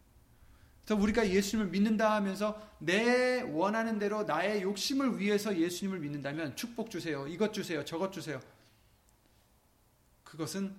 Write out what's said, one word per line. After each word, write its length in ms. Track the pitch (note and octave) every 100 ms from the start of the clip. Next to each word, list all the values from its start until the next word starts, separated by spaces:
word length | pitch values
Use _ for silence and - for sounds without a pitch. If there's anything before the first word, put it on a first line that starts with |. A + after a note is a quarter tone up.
| _ - - - - - - -
그래서 160 | - G#3+
우리가 300 | G#3 - F#3
예수님을 400 | F#3+ G3 A3 G3
믿는다 440 | F#3 A3 G#3+ A3
하면서 600 | G#3+ G3 F#3+ G#3+ G#3+ - -
내 640 | D#3 G3 A#3 B3 B3+ B3
원하는 580 | - D#3 F#3+ A3+ A3+ G#3
대로 260 | G3+ G#3+
나의 360 | E3+ D3+ G3 G#3
욕심을 580 | F#3 G3+ - C4+ C4+ F3
위해서 380 | G3+ G#3 G#3+ F3
예수님을 420 | E3+ F3 G3 F#3+
믿는다면, 580 | C#3+ D3 C#3 D#3 D3+ -
"축복 340 | A#3 - A3
주세요, 360 | F3 E3 C#3 C#3
이것 280 | F3 A3
주세요, 280 | G3 D#3+ D#3 -
저것 260 | E3 F#3+
주세요", 260 | E3 D3+ C3 - - _ _ _ _ _ _ _ _ _ _ _ _ _ _ _ _
그것은 520 | - D3+ D#3 F#3+ F#3+